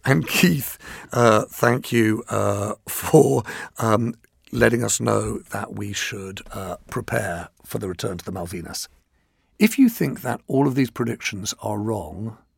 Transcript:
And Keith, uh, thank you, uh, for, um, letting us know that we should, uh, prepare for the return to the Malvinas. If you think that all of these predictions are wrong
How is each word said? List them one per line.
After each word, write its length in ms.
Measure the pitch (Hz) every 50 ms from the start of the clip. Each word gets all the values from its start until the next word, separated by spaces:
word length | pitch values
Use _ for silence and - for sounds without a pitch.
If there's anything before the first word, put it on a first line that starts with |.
| _
And 220 | - 135 135 139 -
Keith, 500 | - - - 180 170 143 123 - - - - - - - - -
uh, 340 | - 123 120 117 110 107 113 -
thank 420 | - - - 120 120 123 117 -
you, 320 | - 117 110 110 110 107 - -
uh, 440 | 113 104 101 101 101 101 101 104 - _ _ -
for, 560 | - - - - - 156 139 139 139 131 - - - - - - _ -
um, 340 | - 113 107 107 117 117 - _ _ _ _ _ _ _
letting 320 | - 120 117 113 117 120 120
us 160 | 110 107 -
know 400 | 117 107 107 107 107 107 113 - - _
that 240 | - 98 104 - 101
we 180 | 104 104 101
should, 500 | 101 - - - - 104 95 95 95 - - -
uh, 260 | - 98 98 92 85 - - -
prepare 600 | - 127 110 - 113 117 110 95 87 85 82 - _ _ _
for 140 | - - 117
the 80 | 107 95
return 280 | 90 - - 113 95 87
to 60 | -
the 60 | -
Malvinas. 560 | 92 95 87 87 95 90 82 80 - - - - _ _ _ _ _ _ _ _ _ _ _ _ _ _
If 200 | 202 220 - -
you 100 | 269 233
think 320 | 233 - 170 139 123 117
that 180 | - 127 117 117 _ _
all 200 | - 135 143 143
of 80 | 127
these 160 | 139 135 117
predictions 600 | _ - 123 113 113 - - - - 98 92 98 - _ -
are 160 | 107 104 104
wrong 580 | 104 110 113 104 87 76 80 87 107 113 110 - _ _ _